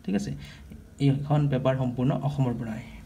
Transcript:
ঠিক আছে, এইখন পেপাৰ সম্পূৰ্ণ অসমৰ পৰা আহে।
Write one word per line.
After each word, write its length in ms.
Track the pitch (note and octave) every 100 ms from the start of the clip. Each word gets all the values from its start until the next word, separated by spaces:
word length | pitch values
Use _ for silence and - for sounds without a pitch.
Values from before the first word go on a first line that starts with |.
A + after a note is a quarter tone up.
ঠিক 100 | - G3
আছে, 120 | - - - - - - - - C#3
এইখন 340 | - - D3 C#3+
পেপাৰ 220 | B2+ C3+ C3
সম্পূৰ্ণ 340 | B2+ A#2+ B2+ - D3
অসমৰ 260 | C#3 B2+ A2
পৰা 140 | A2+
আহে। 200 | A2 - -